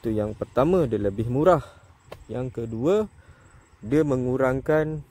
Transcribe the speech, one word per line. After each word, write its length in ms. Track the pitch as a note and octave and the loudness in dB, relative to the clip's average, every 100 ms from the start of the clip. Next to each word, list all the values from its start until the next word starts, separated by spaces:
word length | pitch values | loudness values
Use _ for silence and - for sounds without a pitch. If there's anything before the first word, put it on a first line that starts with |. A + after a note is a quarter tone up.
Itu 80 | A#2 | -2
yang 240 | G#2+ G#2 G#2+ | -2 -4 -6
pertama, 500 | - - C#3+ F#3 C#3+ | -6 0 2 2 2
dia 80 | A2 | 0
lebih 320 | G2+ G2 A#2 | -2 -2 -4
murah. 320 | B2 D#3+ E3 - - - - - - - | 2 4 4 0 -20 -20 -20 -20 -20 -12
Yang 320 | A#2 B2+ A#2 | -8 -8 -8
kedua, 420 | A#2 A2+ C3+ G3+ G#3+ - - - - - _ _ | -8 -4 0 0 0 -8 -20 -20 -20 -20 _ _
dia 160 | G#2 C#3+ | 0 2
mengurangkan 1040 | D3+ C3 B2+ B2+ C3 C3 - D#3 D#3 D#3 C#3+ | 2 2 0 0 0 0 0 0 0 -6 -12